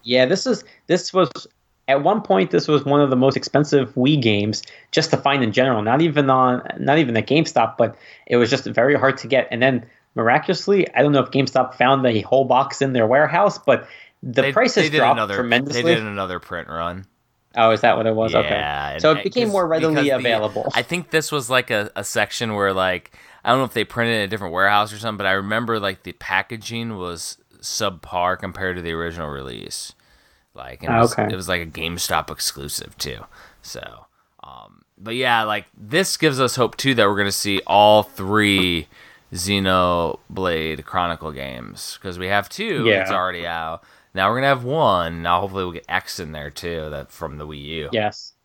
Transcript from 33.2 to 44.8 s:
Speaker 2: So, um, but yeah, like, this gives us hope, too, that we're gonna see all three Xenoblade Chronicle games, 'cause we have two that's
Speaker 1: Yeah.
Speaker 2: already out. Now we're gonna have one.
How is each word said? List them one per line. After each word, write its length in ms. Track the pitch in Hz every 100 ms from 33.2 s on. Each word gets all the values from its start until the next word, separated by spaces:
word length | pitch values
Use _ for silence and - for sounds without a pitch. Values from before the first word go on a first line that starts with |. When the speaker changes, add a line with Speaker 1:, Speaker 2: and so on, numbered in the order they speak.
| - - - _
Speaker 2:
So, 440 | - 60 - 57 - _ _ _
um, 400 | - 64 50 50 _ _
but 160 | 104
yeah, 300 | 120 127 117
like, 220 | 107 104 - _
this 400 | 107 156 190 -
gives 240 | 156 135
us 160 | 127 -
hope, 200 | 117 -
too, 180 | 135
that 120 | 120 101
we're 100 | 101
gonna 140 | 101
see 300 | 95 104 98 -
all 340 | 98 104 107
three 840 | 101 - 95 107 104 98 90 85 76 - - - _
Xenoblade 1500 | 92 90 101 95 92 90 87 82 - _ - 92 82 80 76
Chronicle 480 | - 92 87 82 78
games, 640 | 67 67 62 55 50 - -
'cause 160 | 98 87
we 80 | 92
have 220 | 101 98
two 360 | - 220 151
that's 260 | 110 101 95
Speaker 1:
Yeah. 60 | 98
Speaker 2:
already 300 | 92 87 85
out. 360 | 82 80 82 _ _ _
Now 140 | 95 98
we're 60 | 120
gonna 120 | 139
have 160 | 131
one. 580 | 120 156